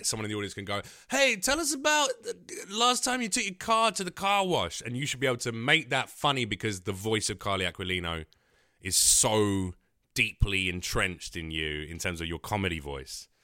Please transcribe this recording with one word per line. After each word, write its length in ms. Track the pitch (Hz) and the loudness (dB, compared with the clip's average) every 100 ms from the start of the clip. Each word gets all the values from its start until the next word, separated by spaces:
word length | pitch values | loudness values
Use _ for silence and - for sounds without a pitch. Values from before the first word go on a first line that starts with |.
someone 220 | - 110 | -4 -2
in 60 | 107 | -4
the 60 | 107 | -4
audience 180 | 101 | -4
can 100 | 98 | -6
go, 180 | 98 101 - - - | -4 -6 -6 -16 -4
"Hey, 260 | 269 269 214 | 2 4 4
tell 240 | 214 285 | 0 0
us 140 | 302 | 0
about 360 | 294 294 302 269 247 | 0 2 4 2 -2
the 140 | - 180 - - 180 | -8 -12 -12 -14 -8
last 340 | 208 240 247 | 2 4 4
time 180 | - 254 | 2 0
you 60 | 233 | 0
took 160 | 240 | 0
your 100 | 202 | -2
car 380 | 185 - 226 226 | -4 2 4 4
to 120 | - | 2
the 60 | 180 | -4
car 360 | - 196 202 190 | -2 2 2 4
wash." 340 | 151 87 - | 2 0 -4
And 160 | 117 120 | -6 -4
you 100 | 143 | -4
should 140 | 127 | 0
be 60 | 131 | 2
able 120 | 123 | 2
to 140 | 127 | -2
make 380 | 113 123 160 127 | -4 -6 -6 -4
that 180 | 135 113 | -4 -4
funny 340 | - 151 135 113 | -2 0 0 -2
because 360 | 104 113 98 | -2 -4 -6
the 100 | 110 | -6
voice 360 | 95 107 110 - | -6 0 0 0
of 80 | 101 | -4
Carly 240 | 104 95 90 | -2 -2 -2
Aquilino 580 | 85 92 92 85 82 78 _ _ _ _ _ | -4 -4 -2 -2 -6 -8 _ _ _ _ _
is 160 | 92 - | 0 4
so 800 | - - 127 107 104 98 92 - _ _ _ | 6 6 6 6 4 4 -2 -6 _ _ _
deeply 540 | - 113 - 104 95 92 | -2 -2 2 2 4 0
entrenched 640 | 90 - 120 98 85 - 87 | -2 -2 0 0 -2 -8 -8
in 140 | 80 | -6
you 320 | 80 78 76 | -4 -4 -4
in 140 | 76 85 | -8 -6
terms 220 | 95 85 | -6 -4
of 80 | 82 | -6
your 100 | 80 | -6
comedy 400 | - 107 95 80 | -4 -2 -2 -2
voice. 500 | 71 69 67 - - _ | -6 -10 -10 -14 -16 _